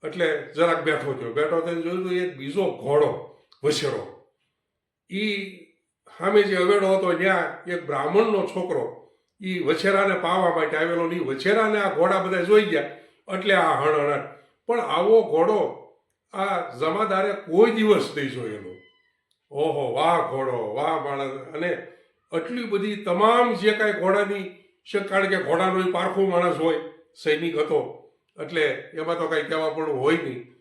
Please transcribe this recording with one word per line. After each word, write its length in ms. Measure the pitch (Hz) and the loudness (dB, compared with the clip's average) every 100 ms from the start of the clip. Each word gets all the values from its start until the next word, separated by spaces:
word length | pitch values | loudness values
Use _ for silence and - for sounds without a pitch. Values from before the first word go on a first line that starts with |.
| 160 | -10
એટલે 460 | 175 160 147 139 147 | -2 -2 -2 -6 0
જરાક 260 | 170 165 | 0 2
બેઠો 300 | 156 147 143 | 0 -2 -2
થયો. 200 | 127 117 | -6 -6
બેઠો 280 | 120 156 170 | -2 0 0
થઈને 220 | 165 165 | -2 -4
જોયું 260 | 165 185 185 | -4 -4 -2
તો 60 | |
એક 220 | 180 180 139 | -2 -4 -6
બીજો 280 | 139 170 | -8 -2
ઘોડો 720 | 185 - 120 147 143 - - - _ _ | -2 -2 0 2 2 0 -10 -20 _ _
વછેરો, 640 | 143 147 147 113 98 - _ _ _ _ _ _ _ _ _ | -2 0 -2 -4 -10 -16 _ _ _ _ _ _ _ _ _
ઈ 440 | 185 214 202 196 180 165 _ _ _ _ - | -6 -4 -4 -8 -14 -20 _ _ _ _ -6
સામે 240 | 180 208 | 2 4
જે 140 | 196 185 | 4 2
અવેડો 320 | 180 202 190 | 4 4 4
હતો, 240 | 190 185 | 2 2
ત્યાં 520 | 160 190 180 165 - | 2 2 2 0 -8
એક 220 | 180 175 143 | -8 -8 -4
બ્રાહ્મણનો 600 | 143 147 185 226 202 175 | -4 0 2 4 2 -2
છોકરો 640 | 185 180 147 113 - - _ _ _ | -4 -4 -4 -4 -10 -20 _ _ _
ઈ 140 | 185 180 | -6 -4
વછેરાને 560 | - 160 196 196 196 | 0 0 2 2 2
પાવા 400 | 180 175 185 175 | 0 0 2 2
માટે 220 | 165 151 156 | 2 0 0
આવેલો. 360 | 165 170 165 | 0 0 -2
ઈ 60 | 180 | -2
વછેરાને 600 | 135 139 180 214 214 214 | -4 -4 0 2 2 0
આ 160 | 196 151 | 0 2
ઘોડા 260 | 175 190 | 2 2
બધા 200 | 185 185 | 0 -2
જોઈ 220 | 175 214 | 4 4
ગયા, 340 | 202 156 - - - _ _ 190 | 4 -2 -4 -10 -20 _ _ -6
એટલે 160 | 202 | 2
આ 260 | 190 165 139 | 4 4 2
હણહણાટ. 640 | 147 151 143 143 143 - _ _ - | 2 2 0 -2 -6 -16 _ _ -4
પણ 140 | 233 | -4
આવો 420 | - 151 190 226 | 0 0 6 6
ઘોડો 680 | 202 156 175 214 160 - - _ _ _ _ | 6 2 4 2 0 -4 -18 _ _ _ _
આ 440 | 196 196 185 160 123 | -6 -4 -2 -6 -4
જમાદારે 560 | 156 190 214 190 202 | -2 0 0 0 0
કોઈ 380 | 196 - 170 226 | -4 -2 6 6
દિવસ 420 | 220 214 196 - 147 | 6 4 4 2 -4
નહીં 120 | 135 | -6
જોયેલો. 460 | 127 110 104 104 - - _ _ _ _ _ _ | -6 -8 -10 -14 -18 -20 _ _ _ _ _ _
ઓહો, 420 | 143 156 143 131 | -2 -2 0 -2
વાહ 380 | 120 160 170 - | 0 2 2 0
ઘોડો, 440 | 135 131 120 107 | -2 -2 -2 -4
વાહ 300 | 113 151 160 | -2 -2 -2
માણસ! 260 | 143 139 135 | -4 -4 -6
અને 560 | 135 - 151 175 156 - - _ _ _ | -8 -10 -6 -4 -4 -8 -20 _ _ _
આટલી 320 | 165 165 247 | -6 -6 -8
બધી 320 | 226 196 202 202 | -4 -2 -2 -4
તમામ 580 | - 175 214 240 240 | -2 2 4 6 4
જે 160 | 196 202 | 4 2
કાંઈ 220 | 214 214 | 2 0
ઘોડાની 720 | 175 180 202 196 202 185 - _ _ | 0 2 2 2 -2 -8 -14 _ _
શ-, 120 | - 202 | -6 -4
કારણ 300 | 196 190 190 | 0 0 2
કે 100 | 190 | 0
ઘોડાનો 520 | - 170 185 185 185 | 0 2 2 2 0
ઈ 40 | |
પારખો 340 | 175 180 196 196 | 0 -2 0 2
માણસ 300 | 175 175 147 | 2 2 2
હોય, 180 | 165 156 - - _ _ | 0 0 -4 -16 _ _
સૈનિક 360 | - 151 170 147 | -2 0 0 -2
હતો, 520 | 156 151 120 - - _ _ - | 0 0 -2 -12 -20 _ _ -14
એટલે 220 | 151 165 151 | -6 0 0
એમાં 520 | 127 - 160 160 170 | -2 -8 -10 -4 -2
તો 100 | 160 | -2
કાંઈ 140 | 160 | -2
કહેવા 280 | 143 160 156 | -2 -2 -2
પણ 200 | 156 156 | -2 -4
હોય 260 | 135 139 165 | 0 2 0
નહીં. 380 | 139 123 - _ | -2 -10 -14 _